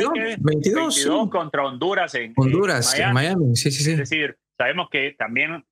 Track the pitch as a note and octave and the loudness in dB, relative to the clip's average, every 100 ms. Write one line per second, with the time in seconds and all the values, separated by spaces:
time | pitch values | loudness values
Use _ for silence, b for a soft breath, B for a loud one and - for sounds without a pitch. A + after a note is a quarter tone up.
0 | A#3+ E4 A3+ A3 D3+ D3+ E3 C#4 D#4+ - | 2 0 -2 -2 0 2 2 2 2 0
1 | C#3+ F#3 A3 F3+ D#3 D3 C#3 B2+ E3+ G3 | 2 0 0 -2 -2 -2 -4 -2 -2 0
2 | E3+ B2+ A2+ A#2 C3 D#3+ G3+ C3+ A#2 C#3+ | 0 -4 -2 0 2 4 2 2 0 0
3 | F#3 B2+ D#3 F#3+ C3+ A#2 D3 C3+ D3 D#3+ | 2 2 2 2 2 2 0 0 0 0
4 | C#3 D#3 C#3+ - _ - B2+ E3+ E3+ C#3+ | 0 -2 -2 -6 _ -4 -2 -2 -4 -4
5 | C#3 - A2 B2 D3+ E3 - | -4 -4 -4 -2 -4 -6 -12